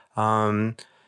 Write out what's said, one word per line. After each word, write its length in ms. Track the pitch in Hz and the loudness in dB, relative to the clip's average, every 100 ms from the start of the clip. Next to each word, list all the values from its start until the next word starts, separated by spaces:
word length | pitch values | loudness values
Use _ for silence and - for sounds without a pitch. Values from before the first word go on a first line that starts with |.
| _ - | _ -2
Um, 580 | 107 110 107 104 110 113 - _ | 0 2 2 0 -2 -6 -16 _